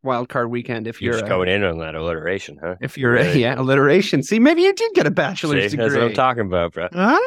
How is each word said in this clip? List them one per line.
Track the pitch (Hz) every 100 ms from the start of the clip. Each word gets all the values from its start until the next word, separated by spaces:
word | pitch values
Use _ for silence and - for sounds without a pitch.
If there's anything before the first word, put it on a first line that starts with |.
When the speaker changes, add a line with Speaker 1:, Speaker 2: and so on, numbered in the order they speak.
Speaker 1:
wild | 135 123 123
card | 131 120
weekend. | 120 120 113 110
If | 113
Speaker 2:
You're | 120
Speaker 1:
you're | 117
Speaker 2:
just | 104
Speaker 1:
a |
Speaker 2:
going | 92 90
in | 98
on | 98 82
that | 80 80
alliteration, | 82 82 80 95 - 73
huh? | 82 92
Speaker 1:
if | 139 -
you're | 127 120
a, |
Speaker 2:
Really? | 165 143
Speaker 1:
yeah, | 120 127
alliteration. | 131 135 147 180 - 151
See, | - 226
maybe | 254 330
you | 381
did | 392 453
get | 370
a | 254
bachelor's | - 147 190 160 143
Speaker 2:
See, | 101
Speaker 1:
degree. | 131 113
Speaker 2:
that's | 135
what |
I'm | 117
talking | 107 131 120 98
about, | 90 85
bro. | 82 87
Speaker 1:
Huh? | 175 202 330